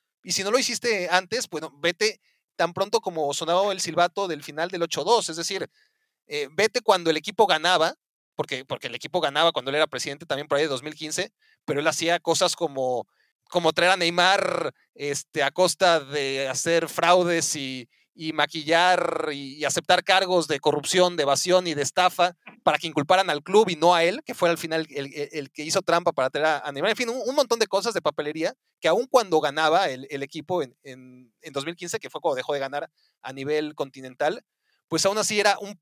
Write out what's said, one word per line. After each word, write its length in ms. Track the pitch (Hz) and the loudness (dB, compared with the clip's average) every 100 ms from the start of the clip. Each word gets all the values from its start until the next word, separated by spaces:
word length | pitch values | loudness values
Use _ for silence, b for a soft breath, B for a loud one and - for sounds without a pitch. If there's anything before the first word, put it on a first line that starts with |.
| _ _ - | _ _ -6
y 60 | |
si 100 | 170 | -4
no 80 | 190 | 0
lo 80 | 240 | 0
hiciste 500 | 254 247 240 214 180 | 0 -2 -2 -2 0
antes, 400 | 180 185 233 - | 0 0 -4 -6
bueno, 200 | 160 156 143 | -8 -10 -4
vete 380 | 165 175 220 202 _ _ _ - | -2 0 -2 -4 _ _ _ -2
tan 160 | 170 | -2
pronto 280 | 180 196 220 | -2 0 0
como 320 | 202 165 147 | -2 -4 -4
sonaba 360 | 139 160 175 202 | -2 0 0 0
el 100 | 190 | -2
silbato 460 | 165 160 175 185 196 | -4 0 0 0 -6
del 160 | 151 | -6
final 280 | 147 147 175 | -10 -8 -6
del 100 | 185 | -4
ocho 240 | 170 - | -6 -2
dos, 240 | 151 233 175 | 0 2 0
es 80 | 160 | -6
decir, 320 | 165 190 - _ _ _ _ _ - | -8 -8 -10 _ _ _ _ _ -12
eh, 200 | 147 139 | -8 -4
vete 280 | 156 220 254 | 0 2 2
cuando 300 | 226 190 170 | 2 2 2
el 80 | 151 | -2
equipo 280 | 156 202 208 | -2 2 2
ganaba, 460 | 160 165 180 160 - _ _ _ | 4 2 2 2 -2 _ _ _
porque, 300 | - 143 127 | -8 -6 -8
porque 220 | 135 127 131 | -8 -10 -10
el 80 | |
equipo 260 | 117 139 180 | -10 -6 -2
ganaba 320 | 156 143 165 | 0 2 2
cuando 180 | 151 127 | 2 -2
él 40 | |
era 120 | 143 156 | 0 0
presidente 380 | 127 139 143 | -2 -8 -8
también 240 | - 139 147 | -8 -6 -2
por 80 | 143 | 0
ahí 80 | |
de 60 | 156 | 0
dos 120 | 135 | -2
mil 120 | 147 | -8
quince, 360 | 147 156 156 190 _ _ _ - | -12 -8 -6 -6 _ _ _ -6
pero 140 | 139 | -2
él 60 | 156 | 0
hacía 340 | - 165 170 | 0 0 0
cosas 360 | - 160 180 - | 0 0 0 0
como, 500 | 165 139 127 123 101 _ _ _ _ | -6 -4 -4 -4 -8 _ _ _ _
como 240 | 180 170 | 0 2
traer 180 | 160 175 | 2 2
a 40 | 190 | 2
Neymar, 720 | 170 175 180 196 - - 156 - _ | 0 2 2 2 0 -2 -4 -8 _
este, 480 | - 147 139 - 156 | -10 -6 -6 -6 -2
a 80 | 139 | -2
costa 500 | 143 180 - 185 165 | 2 0 2 2 2
de 480 | 135 143 139 135 135 | 0 -4 -4 -4 -4
hacer 400 | 131 170 170 165 | -4 0 0 0
fraudes 640 | - 165 180 175 170 147 | 0 6 6 6 0 -2
y, 320 | 156 135 131 120 _ _ | -4 -6 -10 -12 _ _
y 180 | - 160 | -12 -6
maquillar 960 | 156 147 165 147 165 180 180 170 160 156 | -2 -2 -2 2 4 4 4 2 -2 -4
y, 260 | 143 139 143 | -6 -10 -6
y 80 | |
aceptar 400 | 143 156 156 180 | -4 -2 2 2
cargos 440 | 175 190 190 180 156 | 4 2 4 2 0
de 100 | 147 | 0
corrupción, 580 | 156 151 143 185 180 175 | 0 0 2 2 4 2
de 80 | |
evasión 420 | 143 139 180 180 180 | 0 2 4 2 2
y 80 | |
de 80 | 147 | -2
estafa 520 | 135 - 180 180 180 175 - - | -2 2 2 4 0 -2 -18 -4
para 160 | - 151 | 2 2
que 80 | 170 | 0
inculparan 420 | 151 147 185 190 | -2 4 4 4
al 140 | 147 | -2
club 260 | 147 196 214 | 2 4 4
y 80 | 160 | 4
no 180 | 165 | 4
a 100 | 175 | 4
él, 180 | 170 226 | 2 0
que 100 | - | -6
fue 140 | - 175 | 0 0
al 80 | 170 | 0
final 280 | 165 160 156 | -4 -4 -4
el, 240 | 139 139 | -6 -8
el, 140 | 147 143 | -8 -8
el 220 | 160 135 | -8 -10
que 100 | - | -10
hizo 200 | 151 190 | -4 -2
trampa 300 | 175 170 156 | 2 0 2
para 180 | 131 131 | 0 0
traer 160 | 147 156 | 0 0
a, 120 | 151 | 0
a 120 | 143 | -4
Neymar. 180 | 139 180 | -4 -2
En 60 | 226 | -2
fin, 120 | 240 | -4
un, 100 | 247 226 | -4 -4
un 80 | |
montón 240 | 285 262 233 | -2 0 2
de 80 | 220 | 0
cosas 260 | 196 208 | 0 -2
de 80 | 196 | -2
papelería 540 | 156 147 147 156 160 - _ _ | -2 -2 -4 -4 -4 -6 _ _
que 80 | 165 | 0
aun 180 | 175 262 | 0 2
cuando 340 | 262 202 156 | 2 4 2
ganaba 480 | 147 143 160 165 190 | 2 2 4 4 2
el, 180 | 131 135 | -2 -8
el 120 | 147 | -10
equipo 400 | 139 165 147 180 | -10 -10 -6 -4
en, 140 | 135 _ | -4 _
en, 500 | 139 131 127 127 127 _ | -20 -20 -20 -20 -20 _
en 120 | 160 | -12
dos 120 | 139 | -8
mil 120 | 143 170 | -8 -8
quince, 240 | 175 214 | -8 -8
que 100 | - | -8
fue 100 | 156 | -6
cuando 160 | 165 131 | -4 -2
dejó 180 | 127 | -2
de 60 | 143 | -4
ganar 300 | 135 143 160 _ _ _ | -4 -6 -10 _ _ _
a 100 | 120 | -16
nivel 420 | 135 135 151 151 | -10 -4 -4 -4
continental, 680 | 151 139 131 131 127 151 214 - _ _ _ - | -6 -10 -10 -14 -4 -2 -2 -8 _ _ _ -6
pues 200 | 165 196 | -2 0
aún 100 | 208 | 0
así 220 | 208 214 | -2 2
era 180 | 226 196 | 2 2
un 180 | 196 202 | -4 -4